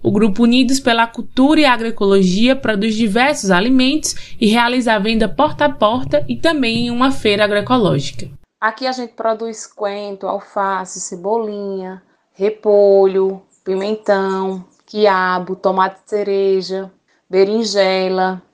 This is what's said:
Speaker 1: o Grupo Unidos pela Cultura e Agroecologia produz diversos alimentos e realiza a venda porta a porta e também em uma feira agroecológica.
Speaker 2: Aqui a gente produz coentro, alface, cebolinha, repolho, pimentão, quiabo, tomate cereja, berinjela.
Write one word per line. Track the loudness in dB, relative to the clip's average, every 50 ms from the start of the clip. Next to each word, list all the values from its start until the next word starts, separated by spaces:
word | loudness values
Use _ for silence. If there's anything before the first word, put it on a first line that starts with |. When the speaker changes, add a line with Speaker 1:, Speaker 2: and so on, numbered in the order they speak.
| 0
Speaker 1:
o | 2
Grupo | 2 4 2 2 4 4 2
Unidos | 4 4 4 4 2 0 0
pela | 2 0 2 2 0
Cultura | -2 -4 -12 -12 -6 0 2 2 4 4 4
e | 4
Agroecologia | 2 2 0 -2 -4 -2 0 2 2 4 4 4 2 2 2 2 2 2
produz | 0 -2 -4 -2 0 -2 -2 0
diversos | 0 -2 0 0 0 0 0 -2 -2 0 2
alimentos | 2 2 2 4 4 4 4 2 0 -2 -4 -4 -8 -8 -10 -10 -4 0
e | 2
realiza | 2 4 2 2 2 0 0 0 0 0
a | 0
venda | 0 0 0 0 0
porta | 0 2 0 0 0 0 0 -2
a | -2
porta | 0 0 0 0 0 -2 -2 -2 0 -2 0 -2
e | -4
também | 0 0 0 0 0 -2 -2 0 -2 -2
em | -2
uma | -2 0 0 0
feira | 0 0 0 0 2 2 2
agroecológica. | 2 2 -2 0 0 0 2 2 2 2 0 -2 -6 -8 -10 -10 -10 -12 -20 _ _ _ _
Speaker 2:
Aqui | -4 -4 -4 -4 -6
a | -6
gente | -6 -6 -10 -12 _
produz | -6 -4 -4 -2 -4 -6 -10 -10 -12 -16
coentro, | -20 _ -8 -6 -6 -6 -8 -10 -10 -12 -10 -8 -8
alface, | -8 -8 -10 -8 -6 -4 -4 -2 -4 -6 -8 -10 -12 -14
cebolinha, | -12 -12 -12 -8 -6 -4 -4 -4 -4 -6 -8 -8 -8 -8 -8 -8 -10 -12 -14 -16 _ _ _ _ _ _ _
repolho, | -4 -4 -4 -4 -2 0 2 4 6 6 6 6 6 6 4 2 2 0 0 -4 -8 _ _ _ _ _
pimentão, | -6 -4 -4 -2 -4 -6 -4 0 0 0 0 0 -2 -2 -2 -4 -4 -6 -8 -12 _ _ _ _
quiabo, | _ -2 2 2 2 2 2 0 0 -2 -2 -4 -6 -10
tomate | -2 -2 0 2 2 0 0 -2 -10 _
cereja, | _ -6 -4 -2 -2 -2 0 2 2 0 0 -2 -4 -8 -8 -8 -12 _ _ _ _ _ _ _ _
berinjela. | 2 2 4 4 2 -2 -2 0 0 2 2 2 2 0 0 0 0 0 0 -2 -2 -6 _ _